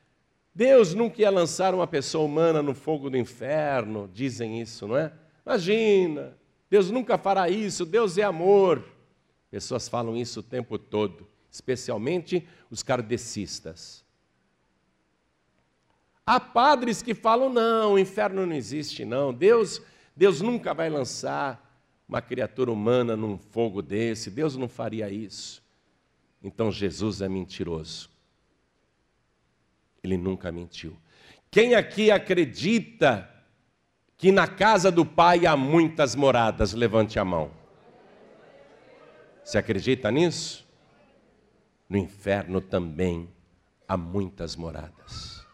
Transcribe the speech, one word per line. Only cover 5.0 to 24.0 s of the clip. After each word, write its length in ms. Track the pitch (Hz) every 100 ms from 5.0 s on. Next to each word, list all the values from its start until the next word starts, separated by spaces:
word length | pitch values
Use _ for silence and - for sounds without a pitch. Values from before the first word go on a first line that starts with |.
| 156 - _ _
Imagina, 920 | - 247 175 220 220 196 175 147 131 - _ _ _
Deus 180 | 202 185
nunca 300 | 254 247 196
fará 320 | 196 190 175
isso, 340 | 208 208 180
Deus 320 | 170 214 214 170
é 60 |
amor. 640 | 202 160 185 202 190 135 - _ _ _ _ _ _
Pessoas 380 | 104 - 123 -
falam 280 | 120 117 117
isso 220 | 120 113
o 40 |
tempo 360 | - 127 113 104
todo, 480 | - 107 104 - 90 _ _
especialmente 960 | - - 123 - 110 123 180 - 175 165 _ _
os 100 | 113
kardecistas. 1200 | - 123 107 120 - 107 90 - 82 - - - _ _ _ _ _ _ _ _ _ _ _ _ _ _ _ _ _ _ _ _ _ _
Há 140 | - 247
padres 640 | - 233 277 269 240 208
que 100 | 247
falam: 400 | 208 220 233 262
não, 420 | 240 226 226 214
o 40 | 196
inferno 480 | 190 202 208 190 180
não 80 |
existe, 500 | 151 107 151 143 -
não. 300 | 110 127 139
Deus, 480 | 123 190 233 190 - - _ _
Deus 260 | 143 196 147
nunca 320 | 220 240 185
vai 160 | 156 165
lançar 800 | 147 123 - 135 143 139 117 _ _ _ _ -
uma 140 | 123
criatura 480 | - 123 110 127 123
humana 460 | 110 110 127 117 110
num 200 | 110 95
fogo 460 | - 113 117 95
desse, 480 | - 101